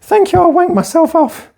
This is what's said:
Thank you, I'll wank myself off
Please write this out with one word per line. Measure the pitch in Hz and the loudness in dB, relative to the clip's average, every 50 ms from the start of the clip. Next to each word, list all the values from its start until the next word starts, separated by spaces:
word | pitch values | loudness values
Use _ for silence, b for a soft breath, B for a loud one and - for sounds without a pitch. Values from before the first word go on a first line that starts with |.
Thank | _ - 403 427 392 381 | _ -2 0 0 0 2
you, | - 370 | 2 2
I'll | 349 349 | 2 2
wank | 302 339 349 359 349 | 2 2 0 0 0
myself | - - - - 330 330 320 - | -2 -4 -2 0 0 0 0 0
off | 339 311 233 - - - - _ | 0 -2 -2 -4 -12 -20 -20 _